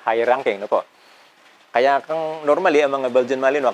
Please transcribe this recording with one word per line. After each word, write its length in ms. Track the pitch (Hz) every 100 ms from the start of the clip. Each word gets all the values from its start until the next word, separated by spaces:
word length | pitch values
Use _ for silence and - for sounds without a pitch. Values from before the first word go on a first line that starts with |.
higher 240 | - 117 117
ranking, 320 | 127 120 98
no 80 | 104
po. 160 | 101 - _ _ _ _ _ _ _ _
Kaya 340 | 120 135 139
kung 400 | - 160 156 160
normally, 400 | 147 151 185 151
ang 140 | 143 135
mga 100 | 127
Belgian 260 | 127 123 131
Malinois, 320 | 135 147 127